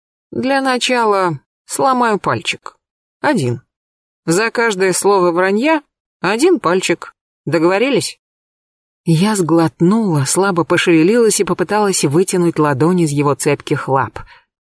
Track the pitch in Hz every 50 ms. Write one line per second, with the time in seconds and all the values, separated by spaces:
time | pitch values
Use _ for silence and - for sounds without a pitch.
0 | _ _ _ _ _ - - - 226 262 277 269 269 269 254 247 - - 254 247
1 | 233 220 202 196 190 175 160 139 _ _ _ _ _ - - - 277 269 262 247
2 | 247 233 214 190 - 165 135 110 - - - - - - - _ _ _ _ _
3 | _ _ _ _ - 277 302 214 139 120 120 - - _ _ _ _ _ _ _
4 | _ _ _ _ - - 160 180 220 226 - - 233 233 208 185 190 190 175 -
5 | - 190 202 196 180 175 165 170 185 190 196 214 240 311 320 302 302 _ _ _
6 | _ _ _ _ - 170 202 233 277 370 359 247 - 160 175 190 180 - 175 -
7 | - - - _ _ _ _ _ - - 143 170 156 170 185 202 233 269 269 196
8 | - - - _ _ _ _ _ _ _ _ _ _ _ _ _ _ _ _ _
9 | - - 165 156 185 208 220 202 180 147 160 170 165 156 - - 165 170 208 226
10 | 226 202 160 147 135 131 - 175 190 202 196 170 160 - 175 165 - - 170 160
11 | 156 180 220 240 233 220 202 - 202 170 180 - 185 170 202 214 214 202 185 -
12 | - 156 135 165 196 - - 185 175 170 160 - 151 147 143 127 151 165 185 180
13 | 170 151 143 143 147 143 139 - - 151 143 - - - - 135 - - 135 135
14 | 127 104 - - - - - - _ _ _ _ _